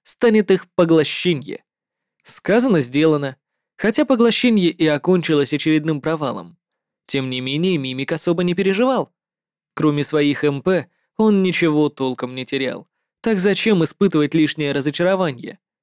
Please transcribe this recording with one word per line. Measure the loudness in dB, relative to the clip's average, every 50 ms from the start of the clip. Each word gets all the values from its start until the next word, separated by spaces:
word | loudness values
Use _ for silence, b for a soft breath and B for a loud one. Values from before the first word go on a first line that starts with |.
станет | -16 -14 -6 0 2 4 4 4 4 4
их | 2 0 0 _ 0
поглощение. | 0 2 4 4 2 2 0 -2 -4 -2 -2 -2 -2 -4 -10 -14 -14 _ _ _ _ _ _ _ _ _ _ _ _
Сказано, | -12 -12 -10 -8 -2 0 2 2 2 2 2 0
сделано, | 0 0 0 0 2 2 2 0 -2 -6 -10 _ _ _ _ _ _ _ _
хотя | -6 -4 -2 0 0 0
поглощение | 2 2 2 2 2 2 2 2 2 2 4 2 0
и | 0 0 0
окончилось | 0 0 0 2 2 2 2 2 0 0 0 0 0 -2
очередным | -2 0 0 0 0 0 -2 -4 -4
провалом. | -4 -4 -4 -4 -4 -6 -6 -8 -12 -16 -20 _ _ _ _ _ _ _ _ _ _
Тем | -6 -6 -4 -4 -4
не | -6 -6
менее, | -6 -4 -4 -2 0 0 0 -2
Мимик | -4 -6 -8 -8 -6 -6
особо | -6 -6 -6 -6 -4 -2
не | -2 -2 -2
переживал. | -2 -2 -2 0 0 0 0 0 -2 -4 -6 _ _ _ _ _ _ _ _ _ _ _ _ -8
Кроме | -2 0 0 0 0 -2
своих | -2 0 0 2 2 0 0 0
М | -2 -2 0
П, | 0 0 0 0 -2 _ _ _ _ _ _
он | 0 2 2 4 4
ничего | 2 2 0 0 0 2 2 2 2 0
толком | 0 -4 -4 -4 -4 -6 -8 -10 -8
не | -10 -8
терял. | -6 -4 -4 -4 -4 -6 -8 -14 _ _ _ _ _ _ _
Так | -2 -2 0 2
зачем | 2 0 0 2 2 2 2 2 2
испытывать | 0 0 0 0 2 2 2 0 2 2
лишнее | 2 0 0 0 -4 -4 -4
разочарование? | -2 -2 -2 -4 -2 0 0 0 2 0 0 -2 -4 -8 -12 -16 -16 _ _ _ _ _